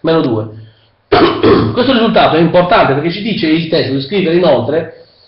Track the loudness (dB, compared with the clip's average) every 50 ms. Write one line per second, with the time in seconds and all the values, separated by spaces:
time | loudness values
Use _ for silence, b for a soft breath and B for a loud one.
0 | -2 0 0 0 0 0 -2 -4 -6 -8 B B B B B B B B B _
1 | _ -2 2 2 2 2 0 0 2 2 4 2 2 -2 -2 -2 0 0 2 2
2 | 0 2 2 2 2 2 2 2 0 2 2 2 2 2 2 2 2 2 0 -2
3 | -2 -4 -6 -6 -6 -6 -4 -2 0 0 0 0 0 -2 -2 -2 -2 -2 -4 -6
4 | -6 -4 -4 -2 0 0 0 2 2 2 2 0 0 -2 -4 -4 -4 B B B
5 | B B B B B